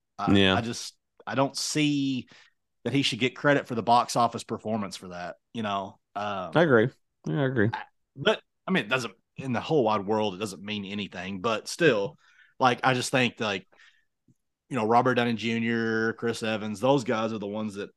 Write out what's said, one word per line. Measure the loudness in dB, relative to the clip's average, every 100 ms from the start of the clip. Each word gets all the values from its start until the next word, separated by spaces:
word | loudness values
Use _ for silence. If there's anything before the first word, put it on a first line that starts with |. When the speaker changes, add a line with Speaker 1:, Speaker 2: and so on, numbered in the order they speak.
| _ -6
Speaker 1:
I, | 2 4
Speaker 2:
Yeah. | 6 4
Speaker 1:
I |
just, | 0 -8 -12 -16 _ _ -6
I |
don't | -2 -2 -2
see | -4 0 0 0 -2 -4 -8 -16 _ _ _ _
that | -4
he | 0
should | 0 0
get | -2
credit | 0 2 2 0
for |
the | -2
box | 4 4 4
office | 2 0 0
performance | -8 -8 -4 -4 -6 -10
for | -14
that, | -12 -12 -12 _
you | -8
know? | -4 -4 -6 -12 _
Um, | -8 -6 -6 -2
Speaker 2:
I | 2
agree. | 6 6 4 0 _ _ -6
Yeah, | -2
I | 0
agree. | 2 0
Speaker 1:
I, | 0 -8 _ _
but, | -4 -2 -2 -4 _ -2
I |
mean, | -2
it | 0
doesn't, | -2 -2 -10 _ -12
in | -4
the | -4
whole | 0 2
wide | 2 0 0
world, | 0 0
it | -2
doesn't | -8 -8
mean | -8 -8
anything. | -6 -8 -8 -8 -10 -6
But | -2 -4 -4
still, | 0 2 2 0 -8 _ _ _ 0
like, | 2 4
I | 2
just | 0 0
think, | 0 0 0
like, | -4 -4 -8 _ -20 _ _ _ _ _ _ _ _
you | -2
know, | 4
Robert | 4 6
Downey | 4 2
Junior, | 0 -2 -2 0 0 0 0 0
Chris | -2 -4 -2
Evans, | -2 -4 -4 0
those | 2 4
guys | 2 -2 -2
are | -4
the | -6
ones | -6 -6
that | -8 -10